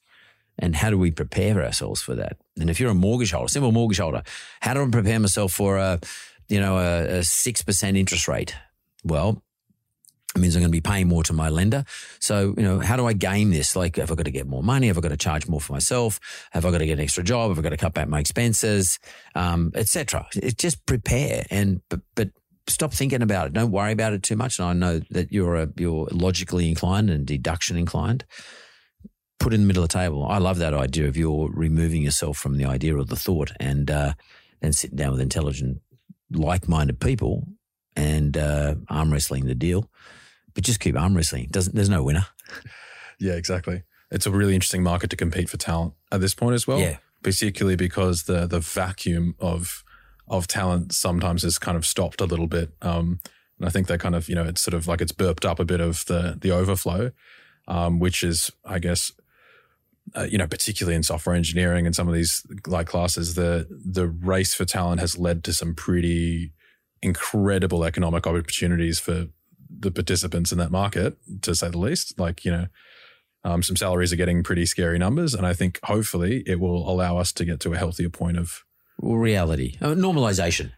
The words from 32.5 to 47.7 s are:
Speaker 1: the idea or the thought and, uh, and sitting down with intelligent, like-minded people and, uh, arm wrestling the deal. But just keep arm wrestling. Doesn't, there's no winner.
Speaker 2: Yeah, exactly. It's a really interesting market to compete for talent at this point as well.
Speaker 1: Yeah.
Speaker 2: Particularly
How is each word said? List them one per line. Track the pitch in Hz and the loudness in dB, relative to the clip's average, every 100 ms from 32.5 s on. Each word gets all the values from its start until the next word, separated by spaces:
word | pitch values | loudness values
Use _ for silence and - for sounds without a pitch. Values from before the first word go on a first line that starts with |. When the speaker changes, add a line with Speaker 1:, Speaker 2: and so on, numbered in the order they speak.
| 69 | 0
Speaker 1:
the | 67 | 0
idea | 65 80 71 | 0 0 0
or | |
the | 65 - | -2 -4
thought | - 82 71 - | -2 0 -2 -4
and, | 67 71 69 | -2 0 0
uh, | 73 71 73 _ - _ _ | 0 0 -4 _ -20 _ _
and | 80 | -2
sitting | - - 69 | 0 -2 -2
down | 69 | -2
with | 65 | 0
intelligent, | 67 82 73 69 65 65 - _ - - - | 0 0 -2 -2 -4 -6 -12 _ -20 -20 -6
like-minded | 80 73 90 85 80 69 62 | 0 0 0 2 2 2 0
people | 127 131 - - 185 - _ _ _ - | 0 0 0 -2 -6 -12 _ _ _ -2
and, | 73 78 73 76 | 0 2 2 2
uh, | 73 73 73 73 - | 0 0 0 -2 -4
arm | 76 78 | 0 2
wrestling | 71 - 67 64 | 2 0 -2 -2
the | |
deal. | 62 82 90 - _ - - - _ _ | 0 0 0 -2 _ -20 -20 -20 _ _
But | - | -4
just | 90 110 | -2 0
keep | 85 67 | 0 0
arm | 90 90 | 2 2
wrestling. | 80 64 67 | 2 -2 -4
Doesn't, | 98 90 104 | -2 0 2
there's | 98 | 2
no | 87 | 2
winner. | 67 78 95 - - - - - - - - - | 2 0 0 -8 -20 -18 -18 -20 -20 -20 -20 -6
Speaker 2:
Yeah, | 95 | -4
exactly. | 85 87 90 92 90 - _ - | -2 -2 -4 -4 -6 -8 _ -8
It's | 92 101 | -4 0
a | |
really | 101 101 | 4 4
interesting | 95 - 92 | 4 2 2
market | 90 85 - | 2 2 0
to | - | -2
compete | 85 90 87 | -2 0 -2
for | - | -4
talent | - 82 82 - _ | -2 -2 -2 -8 _
at | 101 | 0
this | 92 | 0
point | - 120 120 | 2 2 2
as | 123 | 0
well. | 135 | 0
Speaker 1:
Yeah. | 87 73 _ _ | 0 -2 _ _
Speaker 2:
Particularly | 95 92 107 - 98 | -2 0 0 2 2